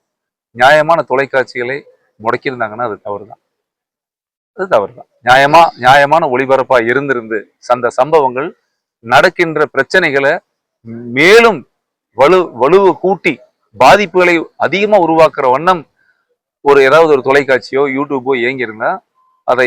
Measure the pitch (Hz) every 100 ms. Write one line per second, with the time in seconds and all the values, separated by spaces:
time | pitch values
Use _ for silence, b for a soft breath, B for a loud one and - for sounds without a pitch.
0 | _ _ _ _ _ 117 127 151 156 165
1 | 139 131 139 135 120 127 123 143 - _
2 | _ _ 110 123 143 123 110 110 120 101
3 | 104 101 101 - _ _ _ _ _ _
4 | _ _ _ _ _ - 190 127 98 -
5 | - _ 120 127 143 160 165 - 127 143
6 | 143 160 156 123 131 135 127 127 113 127
7 | 143 123 110 107 - _ - 123 120 -
8 | 135 160 131 120 165 - _ _ _ _
9 | 113 131 180 - 165 156 139 131 131 190
10 | 165 139 139 180 - _ _ _ 113 117
11 | 120 123 165 226 233 160 - _ _ _
12 | _ 113 143 185 165 117 131 190 190 151
13 | 185 190 185 123 _ _ _ 104 131 196
14 | 196 180 180 165 160 - 120 180 208 208
15 | 160 160 156 - 135 127 170 180 - _
16 | _ _ _ _ _ _ 143 139 135 156
17 | 165 139 135 139 135 123 - 131 143 131
18 | 147 139 123 131 120 135 117 107 131 190
19 | _ _ _ _ - 123